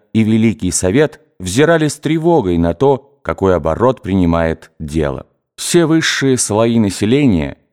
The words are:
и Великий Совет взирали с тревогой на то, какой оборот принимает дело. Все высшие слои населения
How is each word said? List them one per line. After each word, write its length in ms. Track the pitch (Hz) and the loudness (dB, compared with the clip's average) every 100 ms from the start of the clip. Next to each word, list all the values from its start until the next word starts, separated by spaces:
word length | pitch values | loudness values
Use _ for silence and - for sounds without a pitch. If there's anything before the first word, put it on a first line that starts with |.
| _ | _
и 120 | 110 | -2
Великий 480 | 110 113 110 92 90 | 2 2 2 0 -4
Совет 480 | - 92 120 151 - _ - | -2 0 0 0 -4 _ -14
взирали 480 | 92 107 156 165 151 | -6 0 2 2 0
с 100 | - | -4
тревогой 600 | 143 160 165 165 95 85 | -4 -2 0 0 0 0
на 160 | 85 | 0
то, 460 | - 135 127 - _ | 2 0 0 -4 _
какой 320 | - 82 95 | -8 -2 0
оборот 480 | 87 80 80 123 120 | 2 0 0 0 -2
принимает 720 | 92 95 87 82 80 80 - - | -2 0 2 2 0 -4 -10 -16
дело. 460 | 76 80 71 65 - _ _ - | -8 -4 -4 -6 -14 _ _ -14
Все 300 | - 170 151 | -2 0 2
высшие 500 | 160 - - 135 123 | 0 0 -2 0 0
слои 440 | - 104 117 117 | 0 0 2 2
населения 800 | 101 - 104 139 143 85 69 - _ | 0 -2 0 2 2 0 -2 -10 _